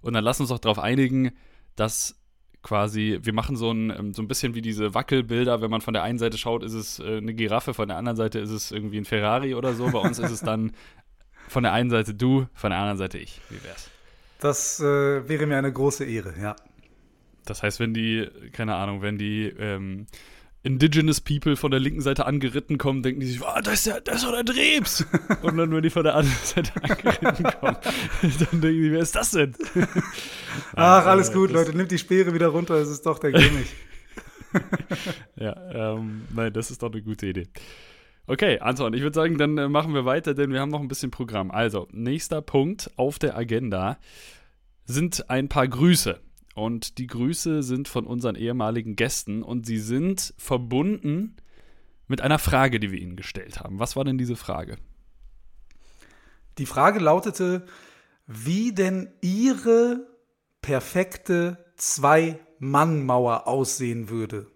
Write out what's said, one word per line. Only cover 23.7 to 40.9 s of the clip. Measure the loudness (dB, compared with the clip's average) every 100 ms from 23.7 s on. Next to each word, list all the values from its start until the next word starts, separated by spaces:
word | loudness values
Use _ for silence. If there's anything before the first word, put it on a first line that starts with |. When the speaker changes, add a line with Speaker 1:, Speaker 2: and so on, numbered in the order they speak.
| 0
Speaker 1:
ist | 0
ja, | -2
das | -4 -4
ist | -2
doch |
der | -2
Drebs.“ | -2 2 4 4 2 -2 0 0
<laughs> | 0 0
Und | 0 2
dann, | 2
wenn | 2
die | 2
von | 2
der | 2 4
anderen | 4 2
Seite | -2 -2 -2 -4
angeritten | -2 0 2 2 2 2 0 0
kommen, | -2 -2 -4 -4
<laughs> | -4 0
dann | 2 2 2 2
denken | 2 4
die, | 4
„Wer | 2
ist | 2 0
das | 0
denn?“ | 2 2 0 -4
<laughs> | 0 2 0 -4 -8 -12 -12 -10 -10 -8 6
Speaker 2:
Ach, | 10 10
Speaker 1:
Nein, | 10
Speaker 2:
alles | 6 6
Speaker 1:
äh, |
Speaker 2:
gut, | 4 4
Speaker 1:
das | 4 2
Speaker 2:
Leute, | 0
nimmt | 0
die | -2
Speere | 2 4 4
wieder | 4 4
runter, | 2 2 2
es | 0
ist | -2 -2
doch | 0
der | 4
König. | 6 6 4 -4 -10 -16 -18 -18 -20 -18 -20 -4
Speaker 1:
<laughs> | -4 -2 -6 -6 -8 -8 -10 -14 -10
Ja, | -8 -8 -10 -6 -4 -4
ähm, | -8 -10 -10
nein, | -4 -4
das | -4 -8
ist | -8
doch | -8
eine | -8
gute | -8 -6 -4
Idee. | -6 -8 -14 -20 -20 -20 -20 -20 _ -6
Okay, | 0 2 2
Anton, | 0 0 0
ich | 0
würd | 0
sagen, | 0 0 2
dann, | 2 2
äh, | 2
machen | 0 2
wir | 0 2
weiter, | 0 0
denn | 0 0
wir | 0
haben | -2
noch | -4
ein |
bisschen | -6